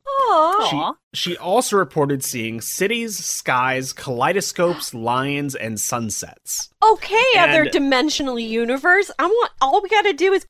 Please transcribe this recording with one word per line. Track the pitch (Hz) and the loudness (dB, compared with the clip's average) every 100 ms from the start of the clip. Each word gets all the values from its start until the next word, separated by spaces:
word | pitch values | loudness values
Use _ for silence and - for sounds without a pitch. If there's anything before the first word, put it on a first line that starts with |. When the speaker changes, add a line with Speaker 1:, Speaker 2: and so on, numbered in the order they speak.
| 554 539 494 | -6 0 2
Speaker 1:
Aw. | 330 320 403 180 | 4 4 2 0
Speaker 2:
She, | 143 | -2
Speaker 3:
Aw. | 175 302 _ | -4 -8 _
Speaker 2:
she | - 175 175 | -8 -6 -6
also | 170 226 - 202 | 0 0 2 0
reported | 156 160 139 139 | 0 0 0 -2
seeing | - 123 113 117 | -4 -6 -6 -8
cities, | - - 196 233 226 180 | -8 -4 -2 -2 -4 -8
skies, | - - - 127 131 131 131 | -8 -6 -2 0 2 0 -4
kaleidoscopes, | - - 120 143 190 - - 175 170 - | -10 -6 0 0 0 -2 -2 -2 -2 -8
lions, | 117 113 127 139 143 143 | -6 -2 0 0 -2 -4
and | - 110 107 | -6 -6 -6
sunsets. | - 120 110 - - - - - - - | -4 -4 -4 -6 -10 -14 -10 -8 -8 2
Speaker 1:
Okay, | 440 440 - 427 523 415 | 2 2 0 0 4 4
other | 311 311 | 4 4
Speaker 2:
And | 294 | 2
Speaker 1:
dimensional | 302 277 254 302 - 269 233 | 2 2 2 2 0 -4 -4
universe. | 226 226 233 269 349 370 381 - | -4 -2 -2 0 4 4 2 -2
I | 349 | 0
want, | 453 - - | 2 0 0
all | 269 392 | 2 2
we | 381 | 2
gotta | 415 403 | 2 2
do | 285 381 | 2 2
is | 381 - | 0 0